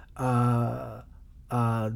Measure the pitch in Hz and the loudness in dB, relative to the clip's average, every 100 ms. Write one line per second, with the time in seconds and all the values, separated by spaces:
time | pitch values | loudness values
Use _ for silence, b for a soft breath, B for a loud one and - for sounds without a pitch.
0 | b - 127 123 120 117 117 120 123 107 | b -4 0 2 4 4 2 -2 -8 -12
1 | - - - - - 123 117 113 110 | -16 -20 -20 -20 -4 0 0 0 -2